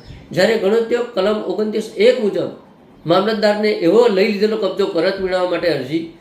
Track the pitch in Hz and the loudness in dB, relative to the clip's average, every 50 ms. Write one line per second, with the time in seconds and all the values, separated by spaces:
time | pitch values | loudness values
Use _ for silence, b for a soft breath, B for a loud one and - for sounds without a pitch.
0 | B B B B B B 160 170 190 214 226 190 175 196 220 233 226 226 240 240 | B B B B B B -2 0 2 2 2 0 0 2 2 0 0 0 -2 -2
1 | 247 - - 190 185 208 214 214 - 185 175 202 214 214 208 214 202 - - 180 | -2 -4 -4 -2 0 0 -2 -2 -4 -6 -4 -4 -4 -2 -2 -4 -6 -6 -2 2
2 | 202 247 247 247 220 196 170 175 143 120 - - - - - - - - - - | 4 4 4 4 0 -2 -2 -2 -4 -6 -8 -12 -20 -20 -20 -20 -20 -20 -20 -12
3 | - 156 170 190 202 220 220 202 208 208 208 202 214 214 214 214 175 165 190 226 | -2 0 2 2 2 0 0 2 2 2 2 2 0 0 0 2 2 4 6 6
4 | 240 233 196 185 202 226 208 190 208 214 220 - 202 185 - 196 196 170 - 165 | 6 4 4 2 2 0 0 0 0 -2 0 -2 -4 -4 -2 -2 -2 0 0 0
5 | 170 190 190 190 190 180 185 180 180 180 175 160 170 170 147 135 123 131 156 165 | 0 0 -2 -2 -4 -2 -2 0 0 0 -2 -2 0 -2 -2 -2 -4 -4 -4 -6
6 | 165 - B B | -6 -6 B B